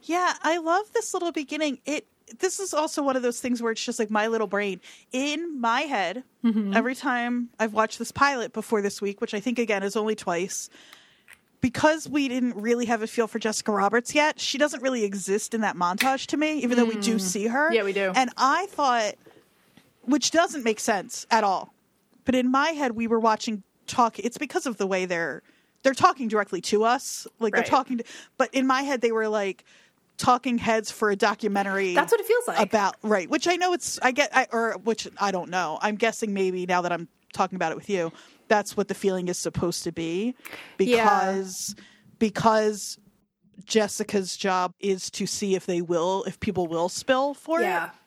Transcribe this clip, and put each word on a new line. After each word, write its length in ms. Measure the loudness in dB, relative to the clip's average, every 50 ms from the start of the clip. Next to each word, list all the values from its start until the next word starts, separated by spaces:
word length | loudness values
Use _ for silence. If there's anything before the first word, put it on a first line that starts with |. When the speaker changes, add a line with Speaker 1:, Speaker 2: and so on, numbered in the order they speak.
Speaker 1:
Yeah, 320 | _ -2 -2 0 0 0 0 0
I 160 | 0 0 0 0
love 340 | 2 2 0 0 0 _
this 220 | _ -4 -2 -2 -4
little 180 | -2 -2 -2
beginning. 460 | -4 -4 -6 -4 -4 -2 -2 -2 -4 -6 _
It, 200 | -6 -6 -6 -6 _ _ _ _ _ -6 -4
this 200 | -2 -2 -2 -4
is 140 | -6 -2 -2
also 280 | -2 -2 -2 -2 -2
one 140 | 0 0 0
of 60 | 2
those 180 | 0 0 -2 -2
things 220 | -2 -2 -2 0
where 100 | 0 -2
it's 100 | -2 -2
just, 160 | -4 -6 -2 -2
like, 120 | -2 0
my 160 | 0 0 0
little 200 | 2 0 -2 -2
brain. 340 | 0 0 -2 -2 -2 -4 -8 -12 -20 -20 -20 _ _
In 480 | -4 -4 -2 -2 -2 -4 -6 -6 -6 -2
my 220 | 0 0 0 0
head, 400 | 0 -2 -2 -2 -2 -2 -4 -6 -12 _ _ _ 0
Speaker 2:
Mm-hmm. 320 | 0 2 2 0 2 2
Speaker 1:
every 180 | 2 2 0 -4
time 540 | -2 -2 0 0 0 0 -2 -2 -4 -4 -6 _ -2
I've 140 | -2 0
watched 260 | 2 0 0 0 -2 -8
this 140 | -10 -8
pilot 400 | 0 2 2 2 2 -2 -4 -6
before 280 | -6 -10 -4 0 0 0
this 180 | 0 -2 -4 -4
week, 180 | -6 -6 -4 -6
which 140 | -8 -6 -6
I 60 | -4
think, 180 | -4 -2 -2 -2
again, 240 | 0 0 0 -2
is 140 | -2 -2 -2
only 180 | -2 -2 -2 -2
twice, 540 | -2 -2 -2 -2 -2 -2 -4 -6 -10 -10 -12 -16 -20 -20 -20 -20 -20 -20 _ _ _ _ _ -20 _ _ _ _ _
because 480 | -2 -2 0 4 4 4 4 2 -4 -4
we 200 | -2 0 0 0
didn't 260 | 0 0 0 -2 -2
really 280 | -2 0 0 2 2 2
have 160 | 0 0 -2
a 40 | -2 -4
feel 180 | -2 -2 -2
for 120 | -2 -2 -4
Jessica 320 | -2 -2 -2 -2 -2 0
Roberts 420 | 2 2 2 2 2 0 -2 2 2
yet, 240 | 2 2 2 0 -2
she 200 | -6 -4 0 0
doesn't 220 | 0 0 0 -2
really 200 | -2 -2 0 0
exist 520 | 0 -2 -2 -6 -2 -2 -2 -2 -2 -4 -2
in 80 | 0
that 120 | 0 0 2
montage 500 | 2 2 2 2 2 2 2 2 0 -2
to 100 | -4 -2
me, 220 | 0 0 0 0 0
even 140 | 0 2 4
though 80 | 4 4
we 120 | 4 2
do 200 | -2 0 0 0
Speaker 2:
Mm. 40 | 0
Speaker 1:
see 260 | 0 -2 -2 -2 -2 0
her. 240 | 2 2 2 4
Speaker 2:
Yeah, 100 | 4 2
we 100 | 2 2
do. 200 | 0 0 0 2 2
Speaker 1:
And 160 | 2 0 0 0
I 300 | 2 2 4 4 2 -2
thought, 480 | -4 -2 0 2 2 2 2 0 -2 -4 _ _ -20 -20 -20 _ _ _ _ _ _ _ -20 _ _ _ _
which 280 | -2 0 0 2 2 2
doesn't 320 | 2 2 2 2 -2 -2
make 160 | -2 -2 -2 0
sense 480 | 0 0 0 0 -2 -8 -12 -14 -2 _
at 100 | 2 2
all, 300 | 4 2 0 -2 -4 -10 _ _ _ _ _ _ _ _ _ _ _
but 100 | 0 2
in 120 | 2 2 4
my 180 | 2 2 2 2
head, 220 | 0 0 -2 -2
we 140 | -2 -2 0 0
were 100 | 2 4
watching 440 | 4 4 2 2 -2 -6 -6 -6 -10 _ _ _ _ -4
talk, 300 | 2 2 2 2 2 -4
it's 180 | -6 -6 -4 -4
because 280 | -8 -2 -2 -2 -2
of 100 | -2 -2
the 100 | -2 -2
way 180 | 0 0 0 0
they're, 360 | 0 -2 -2 -2 -4 -6 -8 _ _ _ _ _ _ _ _
they're 120 | 0 0 4
talking 340 | 6 4 4 4 2 -4 0
directly 320 | 0 0 0 0 -4 -6
to 240 | -2 0 2 4 4
us. 420 | 4 2 2 -2 -8 -10 -10 -12 -16 _ _
Like, 140 | -2 0 2
they're 80 | 2
Speaker 2:
Right. 60 | 2 4
Speaker 1:
talking 280 | 2 2 2 0 -4 -6
to, 60 | -6 -8 -14 -20 -20 _ _ 0
but 140 | 0 2 2
in 120 | 0 2 4
my 140 | 2 2
head, 180 | 2 -2 -2 0
they 100 | 2 2
were, 160 | 2 2 0 0
like, 360 | 0 0 -2 -2 -6 -8 _ _ -20 -20 _ _ _ _ _ _ _ 0
talking 380 | 4 4 4 4 2 -2 -2
heads 340 | 0 2 2 0 0 0 -4
for 200 | -4 0 0 0
a 60 | 2
documentary 760 | 2 2 0 0 0 -2 -2 0 0 0 0 0 -2 -2 2 2
Speaker 2:
That's 160 | 2 4 4
what 100 | 2 0
it 40 | 2
feels 220 | 2 2 2 2 0
like. 100 | 0 0
Speaker 1:
about, 380 | 0 2 2 2 2 2 -2 _
right, 260 | 0 0 0 0 2 0
which 180 | -2 0 2
I 100 | 0 0
know 180 | 2 2 0 0
it's, 240 | -2 -4 -8 -6 0
I 120 | 0 0
get, 220 | 2 2 0 4 4
I, 120 | 2 2 2
or 220 | 0 0 0 0 -2 -2
which 240 | -2 -4 -4 -2 -6 -14 -4 -2
I 120 | -2 0
don't 200 | 0 -2 -4 -2
know. 280 | -2 -2 -2 -2 -4 -2
I'm 140 | -2 -2 0
guessing 360 | 2 0 0 0 -2 -4 -4
maybe 320 | 0 0 0 0 0 -2 0
now 160 | 2 2 2
that 100 | 2 0
I'm 160 | -2 -4 -6 -12 _ _ _ _ -2
talking 220 | -2 0 0 0
about 140 | -2 -2 -2
it 20 | -2
with 160 | -4 -4 -2
you, 200 | -2 -2 -2 -4 -6 -12 -20 -20 -20 _ _ _
that's 300 | 2 2 2 0 -2 -4
what 100 | -2 -2
the 60 | -4
feeling 340 | -2 0 0 0 0 -2 -4
is 80 | -4 -4
supposed 460 | -4 -4 -4 -2 -2 -2 -2 -4 -6
to 80 | -6
be, 420 | -6 -6 -6 -4 -2 -2 -2 -4 -4 _ -14 -18 -18 -16 -18 -18 -2 0
Speaker 2:
Yeah. 540 | 2 4 4 4 6 4 4 4 2 0
Speaker 1:
because, 440 | -2 -2 -4 -6 -10 -10 -10 -10 -12 -14 -20 -20 -20 _ _ -20 _ _
because 800 | -2 -2 0 2 4 4 6 6 4 2 0 -2 -8 -12 -12 _ _ _ _ _ _ _ _ _ _ _ _ -20 -10
Jessica's 720 | 0 2 2 2 2 -2 -6 -6 -2 -2 -2 -2 -2 -8 -4
job 340 | -2 0 0 0 0 -2 -4 _
is 300 | -2 -2 -2 -2 -4 -10
to 140 | -6 -6 -4
see 280 | -4 -4 -4 0 0 0
if 120 | 0 0
they 160 | -2 -2 -2
will, 420 | 0 0 0 2 2 0 0 -2 -4
if 160 | -6 -8 _
people 260 | -4 -2 0 -2 -2
will 220 | -2 0 -2 -2 -2
spill 460 | -4 -4 0 0 2 2 2 -2 -4
for 260 | -8 -4 -2 0 0
Speaker 2:
Yeah. 260 | 0 0 0 -2 -4
Speaker 1:
it. 40 | -6 -10 _ _